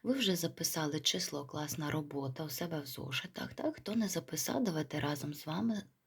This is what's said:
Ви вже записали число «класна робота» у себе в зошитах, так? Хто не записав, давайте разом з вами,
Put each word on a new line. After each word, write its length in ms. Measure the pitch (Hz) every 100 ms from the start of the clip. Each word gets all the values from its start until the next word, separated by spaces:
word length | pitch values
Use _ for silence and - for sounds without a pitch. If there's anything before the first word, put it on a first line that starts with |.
Ви 100 | 220
вже 240 | 269 214 175
записали 640 | 170 - 160 170 156 151
число 460 | - 185 175 147 139
«класна 440 | 147 151 - 147
робота» 540 | 156 147 143 139 131
у 40 | 156
себе 320 | - 175 160
в 60 | 143
зошитах, 680 | - 135 131 - - -
так? 220 | - 311 311
Хто 180 | -
не 140 | 220 208
записав, 560 | 175 - 160 - -
давайте 360 | 233 156 156 151
разом 340 | 147 147 147
з 120 | 147 -
вами, 360 | 165 226 208 - _